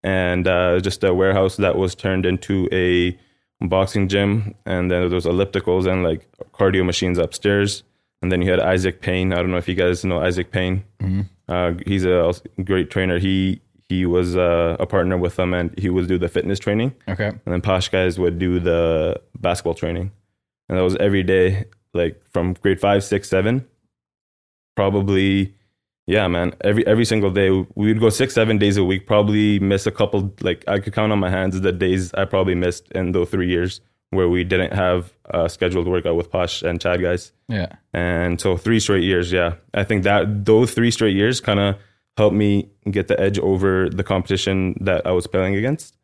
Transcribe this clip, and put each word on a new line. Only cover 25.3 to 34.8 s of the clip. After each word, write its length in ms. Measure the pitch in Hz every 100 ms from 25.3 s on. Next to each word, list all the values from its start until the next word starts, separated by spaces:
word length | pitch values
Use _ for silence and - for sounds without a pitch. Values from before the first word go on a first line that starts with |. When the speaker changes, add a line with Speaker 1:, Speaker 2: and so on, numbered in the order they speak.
| 98 98 _ _ _ _ _ -
Speaker 1:
yeah, 220 | 101 92
man. 260 | 87 87 -
Every, 260 | 101 104 -
every 200 | 110 117
single 260 | 110 101
day, 180 | 95 95
we 380 | 95 92 - 107
would 140 | 110
go 80 | 113
six, 240 | 104 123
seven 240 | - 110 107
days 180 | 101 98
a 80 |
week. 240 | 92 95 -
Probably 500 | 104 104 104 107 101
miss 280 | 98 98 107
a 40 |
couple. 420 | - 104 104 98 -
Like, 240 | 92 87 -
I 120 | 101
could 120 | 101
count 220 | 101 107
on 60 | 104
my 100 | 92
hands 320 | 92 95 95
the 100 | 95
days 420 | 90 90 95 90
I 120 | - 95
probably 300 | 98 92 87
missed 360 | 90 85 _
in 220 | 92 90
those 160 | 90 87
three 180 | 95 90
years 320 | 87 92 - _ _ _
where 180 | 95 90
we 160 | 90
didn't 300 | 90 92 92
have 400 | 98